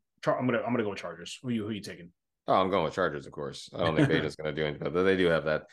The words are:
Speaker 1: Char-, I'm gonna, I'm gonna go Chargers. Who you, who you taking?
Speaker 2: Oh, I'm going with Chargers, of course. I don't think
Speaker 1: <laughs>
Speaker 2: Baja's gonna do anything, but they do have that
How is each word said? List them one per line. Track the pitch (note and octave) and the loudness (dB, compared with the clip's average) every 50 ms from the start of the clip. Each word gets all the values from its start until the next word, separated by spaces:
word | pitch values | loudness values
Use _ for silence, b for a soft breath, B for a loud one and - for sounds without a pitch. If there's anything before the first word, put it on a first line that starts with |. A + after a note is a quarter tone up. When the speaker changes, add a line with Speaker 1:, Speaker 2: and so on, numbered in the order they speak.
| _ _ _ _ - | _ _ _ _ -2
Speaker 1:
Char-, | - C3 - | 0 0 2
I'm | B2+ | 2
gonna, | B2+ A#2+ A2+ | 2 2 2
I'm | G#2 A2+ B2 | 0 0 0
gonna | A#2+ G#2+ | 0 0
go | G#2 G2 | -2 -4
Chargers. | - - F2 E2+ E2 F2 - - - | -6 -8 -10 -10 -12 -12 -14 -14 -10
Who | - B2+ | -6 -4
you, | A#2+ A2+ G2+ | -2 -2 -2
who | A2 | -4
you | A2 G2 | -6 -6
taking? | F#2 F#2+ F2+ E2 F2 F2 - _ _ _ _ _ _ - | -8 -10 -12 -14 -16 -20 -20 _ _ _ _ _ _ 2
Speaker 2:
Oh, | B2 | 2
I'm | G2+ F#2+ F#2 | 4 4 4
going | F#2+ F#2+ E2 | 2 2 2
with | D2 - | 0 0
Chargers, | F#2+ F#2 D#2+ D2 C#2+ C2+ | 0 0 0 -2 -4 -8
of | - | -10
course. | - - C#2+ C#2 C#2 - - - - | -10 -10 -8 -8 -10 -12 -14 -10 -4
I | - | -2
don't | E2+ E2 D#2+ | 0 2 4
think | D#2 D3 - | 4 4 4
Speaker 1:
<laughs> | |
Speaker 2:
Baja's | D#2+ D#2+ D2+ D2+ C#2+ | 4 2 0 -2 -4
gonna | - D#2 D#2 | -6 -6 -4
do | C#2+ D#2 D2+ | -2 -2 -2
anything, | D2 D2 - - D2 | -2 -2 -4 -4 -2
but | C#2+ F2 F#2 | 0 2 4
they | F#2+ F#2+ | 4 4
do | F#2 F#2 E2+ | 6 6 4
have | E2 D#2+ D2 | 4 4 2
that | D#2 D#2 D2+ - - | 0 0 -2 -2 -8